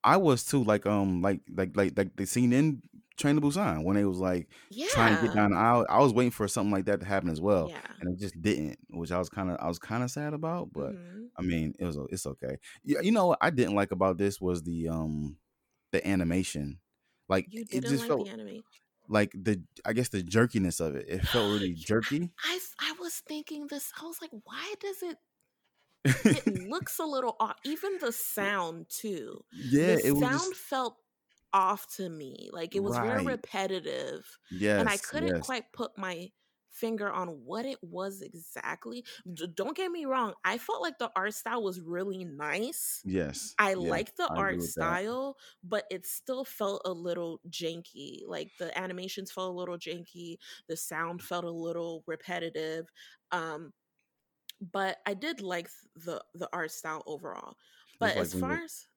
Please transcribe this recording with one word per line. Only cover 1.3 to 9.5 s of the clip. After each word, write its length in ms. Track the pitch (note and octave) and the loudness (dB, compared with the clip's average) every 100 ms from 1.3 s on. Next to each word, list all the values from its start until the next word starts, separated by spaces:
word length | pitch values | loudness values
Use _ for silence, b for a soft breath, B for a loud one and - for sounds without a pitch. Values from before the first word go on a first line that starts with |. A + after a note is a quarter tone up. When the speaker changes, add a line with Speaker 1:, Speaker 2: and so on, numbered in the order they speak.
| G2 - | 2 -2
Speaker 1:
like, 260 | E2 F#2+ G2 | -2 0 4
like, 220 | F#2+ - | 4 4
like 180 | G2 - | 0 0
the 100 | G2 | 0
scene 280 | B2 B2 | 4 6
in 280 | B2+ D#3 C3+ - - _ - | 8 6 2 -8 -20 _ -2
Train 180 | C#3+ D3+ | 2 4
to 60 | |
Busan 420 | C#3+ D#3+ F#3+ D#2 | 4 2 2 2
when 120 | E2 G2+ | 4 4
they 100 | G2+ | 4
was, 140 | F#2 | 2
like, 300 | F#2 F2+ E2+ B B A3+ E4 | 2 0 -2 B B -6 0
trying 280 | - A#2 D#3+ | 4 6 6
to 20 | |
get 160 | A#2+ | 4
Speaker 2:
Yeah. 0 | |
Speaker 1:
down 180 | G#2+ G#2 | 4 4
the 60 | F2+ | 6
aisle. 280 | A2+ A#2+ G#2 | 6 6 6
I 100 | G#2+ | 8
was 140 | C#3 | 8
waiting 180 | A2+ B2 | 6 4
for 160 | - G2+ | 2 -2
something 240 | - G2+ | 2 2
like 140 | G2 F#2+ | 2 2
that 140 | G2+ | 0
to 60 | F#2 | 2
happen 220 | G2 F2+ | 0 2
as 120 | D#2 | 0
well, 320 | F#2+ F#2+ D2+ | 4 4 4
Speaker 2:
Yeah. 240 | C2+ - - | -6 -12 -6
Speaker 1:
and 140 | F2 | -4
it 60 | F2+ | -4
just 200 | G2 F2 | -6 0
didn't, 360 | F#2+ F#2 D2+ - - | 0 2 -2 -6 -12
which 200 | - E2 | -8 -2
I 60 | F2+ | -2
was 120 | E2+ | -2
kinda, 280 | - F#2 | -2 -2